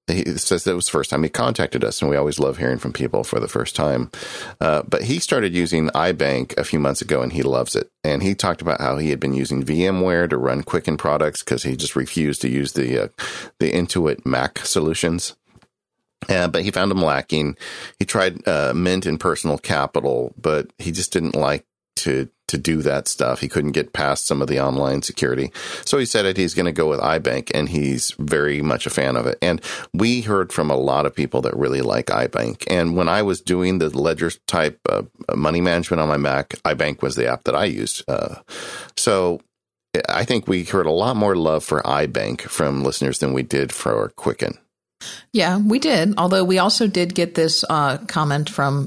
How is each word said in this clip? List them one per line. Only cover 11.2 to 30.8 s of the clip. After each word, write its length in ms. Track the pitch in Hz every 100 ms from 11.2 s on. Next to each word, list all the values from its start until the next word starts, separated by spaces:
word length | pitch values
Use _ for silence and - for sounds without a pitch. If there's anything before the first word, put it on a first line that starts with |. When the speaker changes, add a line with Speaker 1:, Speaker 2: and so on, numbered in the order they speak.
| 76 -
Speaker 1:
'cause 220 | - 60
he 120 | 69 65
just 200 | 69 67
refused 440 | 65 - 73 69
to 60 | 62
use 260 | 67 69
the, 300 | - 64 64
uh, 40 | 50 - - - - -
the 140 | -
Intuit 520 | 90 87 92 78 64
Mac 400 | 65 64 65 -
solutions. 720 | - - 78 80 85 85 - - _ _ _ _ _ _ _ _ -
Uh, 180 | 95 87
but 160 | 82
he 80 | 95
found 220 | 92 98
them 100 | 95
lacking. 540 | 82 69 - 80 73 - - - - -
He 60 |
tried, 420 | 98 104 92 87 -
uh, 260 | 78 71 67
Mint 300 | 90 92 92
and 120 | 78
Personal 400 | 92 76 82 73
Capital, 760 | - 78 69 - 67 62 62 -
but 280 | 80 76 - -
he 140 | 85
just 200 | 85 90
didn't 220 | 90 82
like 300 | 78 71 73 - _ _ -
to, 320 | - 67 65 _ -
to 120 | 69
do 240 | 82 80
that 260 | 71 69 -
stuff. 320 | - 64 64
He 80 | 69
couldn't 240 | 82 73
get 220 | 69 67
past 320 | - 71 69 -
some 160 | 69
of 60 | 67
the 120 | 67
online 400 | 69 67 69 69
security. 500 | - - 67 64 67 - - - -
So 100 | 143
he 80 |
said 180 | 120 110
that 140 | 98 95
he's 160 | 87
gonna 180 | 95 90
go 200 | 78 78
with 100 | 69
iBank, 500 | 71 80 64 65 -
and 160 | 69 71
he's 440 | 80 69 65 - -
very 420 | 73 76 73 71
much 260 | 73 60 -
a 40 |
fan 260 | - 67 62
of 100 | 62
it. 120 | -
And 220 | 85 82 - - -
we 260 | 85 113 123
heard 320 | 107 98 90
from 180 | - 76
a 60 |
lot 300 | 67